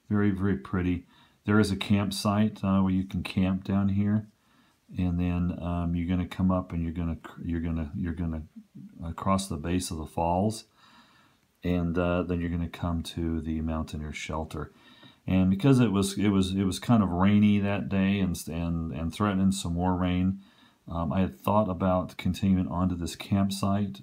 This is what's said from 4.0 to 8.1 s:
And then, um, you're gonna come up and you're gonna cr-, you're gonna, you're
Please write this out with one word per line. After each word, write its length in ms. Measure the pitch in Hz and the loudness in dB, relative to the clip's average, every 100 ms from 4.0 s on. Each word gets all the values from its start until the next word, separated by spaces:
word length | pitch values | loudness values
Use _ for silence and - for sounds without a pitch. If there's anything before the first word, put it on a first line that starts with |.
| 101 107 - _ _ _ _ _ _ 175 | 2 0 -2 _ _ _ _ _ _ -2
And 240 | 90 87 | 0 2
then, 380 | 90 87 87 - | 0 2 0 -2
um, 320 | 87 87 85 | -4 -2 -2
you're 140 | 87 85 | -2 0
gonna 180 | 92 87 | 0 -2
come 240 | - 92 | 0 2
up 220 | 92 90 | 2 -2
and 100 | 85 | -4
you're 100 | 82 | -4
gonna 240 | 82 82 78 | -2 -4 -4
cr-, 260 | - - | -10 -10
you're 160 | 76 85 | -4 -2
gonna, 300 | 85 80 73 | -2 -4 -4
you're 200 | 95 90 | -4 -6